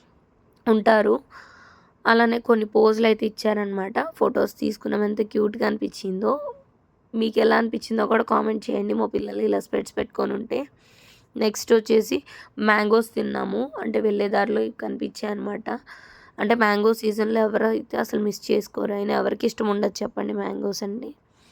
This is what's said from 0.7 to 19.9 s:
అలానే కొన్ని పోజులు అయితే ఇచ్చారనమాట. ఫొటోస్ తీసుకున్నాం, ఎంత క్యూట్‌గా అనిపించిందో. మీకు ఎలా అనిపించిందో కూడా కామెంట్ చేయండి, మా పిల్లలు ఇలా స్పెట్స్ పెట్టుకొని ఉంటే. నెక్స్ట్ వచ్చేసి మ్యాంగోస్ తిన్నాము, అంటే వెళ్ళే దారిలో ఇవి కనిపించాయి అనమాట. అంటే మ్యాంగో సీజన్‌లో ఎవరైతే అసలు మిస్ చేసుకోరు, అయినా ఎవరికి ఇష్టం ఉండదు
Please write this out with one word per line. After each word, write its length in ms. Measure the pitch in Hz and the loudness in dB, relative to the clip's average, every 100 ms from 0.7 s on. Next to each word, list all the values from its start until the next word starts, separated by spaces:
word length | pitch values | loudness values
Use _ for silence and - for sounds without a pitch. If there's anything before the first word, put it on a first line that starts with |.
| 220 220 220 208 247 - - - - - _ _ _ | 2 6 4 4 2 -2 -20 -20 -20 -20 _ _ _
అలానే 360 | - 226 233 233 | 2 4 4 2
కొన్ని 280 | - 226 214 | 2 2 2
పోజులు 380 | 220 220 220 226 | 4 4 6 4
అయితే 160 | 214 220 | 2 0
ఇచ్చారనమాట. 720 | - 214 208 202 196 190 233 320 | -2 -2 0 -2 -4 -4 -4 -4
ఫొటోస్ 400 | - 214 254 202 - | 0 0 2 -2 -2
తీసుకున్నాం, 460 | 220 214 - 214 | -4 -4 -4 -2
ఎంత 180 | 208 214 208 | 0 -2 -2
క్యూట్‌గా 380 | 208 208 226 214 | 0 0 0 -2
అనిపించిందో. 680 | 214 - - 190 185 214 571 571 494 _ _ _ _ _ | -2 -4 -6 -6 -2 0 -2 -4 -12 _ _ _ _ _
మీకు 240 | 226 226 220 | -4 -2 2
ఎలా 180 | 220 226 | 4 4
అనిపించిందో 480 | 226 233 - 220 208 | 0 -4 -4 -2 2
కూడా 200 | 226 226 | 2 2
కామెంట్ 360 | 214 214 220 | 0 0 -4
చేయండి, 300 | - 208 208 | -4 -4 -2
మా 140 | 214 214 | -2 -2
పిల్లలు 340 | 202 208 202 | -4 -4 -2
ఇలా 180 | 214 202 | 0 0
స్పెట్స్ 360 | - 190 208 - | -2 -6 -4 -6
పెట్టుకొని 380 | 202 - 202 | -6 -4 -4
ఉంటే. 260 | 202 - 247 285 _ _ _ - - _ 233 | -4 -4 -6 -6 _ _ _ -20 -20 _ -2
నెక్స్ట్ 340 | 220 208 - | -2 0 2
వచ్చేసి 440 | 233 220 220 208 - - - - - | 2 4 2 2 -2 -6 -20 -14 -2
మ్యాంగోస్ 480 | 214 214 208 226 220 | 2 2 4 2 2
తిన్నాము, 480 | - 139 135 135 196 269 - | -4 -4 -4 -4 -4 -4 -6
అంటే 200 | - 220 | -4 0
వెళ్ళే 260 | 214 202 202 | 0 0 0
దారిలో 320 | 202 202 214 | 0 0 0
ఇవి 120 | 220 226 | -2 -6
కనిపించాయి 520 | 214 202 214 - 214 | -8 -6 -8 -8 -8
అనమాట. 340 | 208 202 208 214 233 - - - - - - | -6 -6 -8 -8 -8 -10 -20 -20 -20 -14 -4
అంటే 160 | 208 | 0
మ్యాంగో 360 | 233 214 208 214 | 2 4 4 2
సీజన్‌లో 480 | 226 214 208 214 226 | 2 0 0 0 2
ఎవరైతే 560 | 214 214 220 220 - - | 2 2 0 0 -4 -4
అసలు 240 | 226 208 | -2 -2
మిస్ 180 | 208 196 | -2 -4
చేసుకోరు, 500 | - 214 196 - 208 | -2 -2 -2 -6 -4
అయినా 180 | 202 208 | -4 -2
ఎవరికి 300 | 208 202 208 233 | 0 0 -2 -4
ఇష్టం 220 | - 220 | -2 -2
ఉండదు 280 | 202 202 | 0 -2